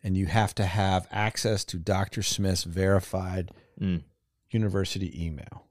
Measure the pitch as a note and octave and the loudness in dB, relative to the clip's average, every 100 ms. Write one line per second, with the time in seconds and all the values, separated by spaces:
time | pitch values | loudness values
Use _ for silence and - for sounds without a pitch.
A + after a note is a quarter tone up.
0 | G2+ F#2+ F#2+ A2+ G#2 - G2 F#2 G2 F#2 | 0 0 2 4 2 2 0 2 2 2
1 | - G2+ G#2+ - A2 G#2 - F#2 E2 F#2+ | 0 -2 -2 0 0 0 -2 -6 0 0
2 | F#2+ - G2+ - F#2+ F2+ F2 E2+ F#2+ G2 | 0 -2 -4 0 0 0 -2 0 4 4
3 | - F#2 F#2 F#2 F2 - _ - G2 E2+ | 2 -4 -2 -4 -6 -10 _ -4 -2 -2
4 | - _ _ _ _ A2+ G#2+ G2 F#2+ F#2+ | -4 _ _ _ _ 0 2 0 -2 -2
5 | F#2 C#2+ E2+ D2 - - _ | -6 -4 -6 -6 -12 -16 _